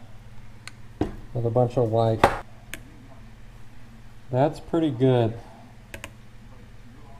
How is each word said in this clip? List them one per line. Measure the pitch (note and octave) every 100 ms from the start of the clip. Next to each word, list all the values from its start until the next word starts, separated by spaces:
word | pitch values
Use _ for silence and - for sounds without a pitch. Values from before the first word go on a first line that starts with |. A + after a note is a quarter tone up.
| - - - - - - - - - - - - -
with | B2 A#2
a |
bunch | A2+ A#2+ C3
of | A#2
white. | A2+ A2+ A2+ - - - - - - - - - - - - - - - - - - - - -
That's | B2+ D3 D#3
pretty | - E3+ D#3+
good. | A#2+ C3 B2 A2+ A#2 - - - - - - - - - - - - - - - - -